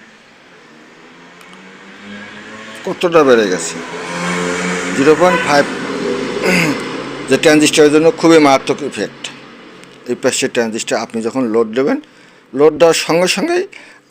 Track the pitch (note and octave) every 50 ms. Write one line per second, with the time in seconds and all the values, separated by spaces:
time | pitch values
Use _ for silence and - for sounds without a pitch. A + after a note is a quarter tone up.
0 | - - - - _ _ _ _ - - - - - - - - - - - -
1 | - - - - - - - - - - F#3 F#3 F#3+ F#3+ F#3+ G3 G3 G3 G3 G3+
2 | G3+ G3+ G3+ G#3 - - - G#3+ - - - - - - - - - F#3+ F3 -
3 | - F3 E3 E3 D3 C3+ B2 A2+ G#2+ F#2+ F2+ E2+ - - - - - - - -
4 | - - F2 - - F3 F3 F3+ F3 F3 F3 F3+ F3+ F3+ F3+ - - - - -
5 | C3+ D3+ D#3 D3 F3 F#3 F3 E3 - C#3 D3 C#3+ C3+ - - - - - - -
6 | - - - - - - - - - F#3 F#3 F3 E3 D3+ C3 A#2 - - - -
7 | - - - - - - C3 C3+ - D#3+ D3+ D3+ D3+ D3 - D#3+ D3+ D3 D3 D#3
8 | D#3+ E3 D#3+ - - E3 E3 D#3+ D3 C#3 C3+ C3 - - C#3 - D3 B2 - G#2+
9 | G2 - - - - - - - - - - - - - - - - - - -
10 | - B2 B2 A#2 - B2+ - - C3+ B2 - B2+ A#2 A2 G#2+ A2+ - - C3+ G#2+
11 | A2+ - - A2+ A2 A2+ G#2 C3 C3 A2+ G#2+ A#2 A#2 A2 A2 C3 C3+ E3+ C4+ D4+
12 | - - _ _ - - _ _ _ _ - C3+ D3 D#3+ D#3 D3 E3+ E3 D#3 -
13 | - - D#3 E3+ F3+ E3+ - G3+ D4 E4+ F4 F4+ G4 - - - - - - -
14 | _ -